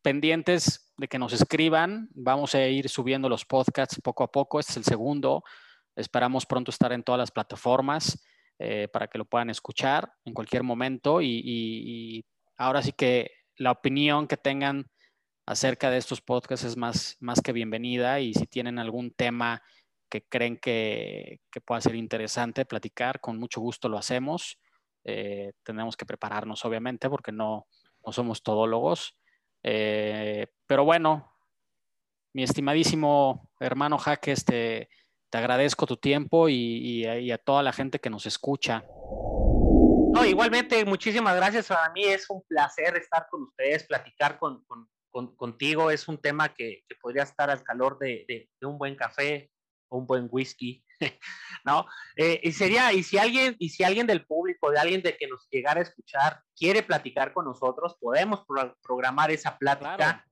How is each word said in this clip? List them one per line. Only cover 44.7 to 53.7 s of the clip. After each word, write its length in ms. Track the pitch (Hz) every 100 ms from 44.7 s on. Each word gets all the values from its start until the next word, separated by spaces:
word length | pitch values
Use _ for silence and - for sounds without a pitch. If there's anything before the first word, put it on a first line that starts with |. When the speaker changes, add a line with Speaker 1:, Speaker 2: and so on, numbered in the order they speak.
| 117 113 _ _
Speaker 2:
con, 260 | 123 120 _
contigo. 540 | 120 113 143 156 160
Es 180 | 151 -
un 100 | 151
tema 360 | 147 147 151
que, 300 | - 117 95 _
que 80 | -
podría 220 | 123 127
estar 260 | 139 - 143
al 120 | 139
calor 360 | - 123 131 135
de, 260 | 135 117 -
de, 200 | 117 - _
de 80 | 135
un 120 | 147
buen 160 | 139 139
café 540 | 117 - 143 147 139 _ _ _ _
o 100 | 127
un 80 | 127
buen 200 | 127 120
whisky, 520 | 123 131 - 123 127 _ _
<laughs> 640 | 143 - - - - -
¿no? 220 | - 151 - - - -
Eh, 240 | 160 165
y 100 | 165
sería, 400 | 156 190 226 254
y 100 | 190
si 160 | 170 196
alguien, 360 | 226 240 262 233
y 100 |
si 160 | 170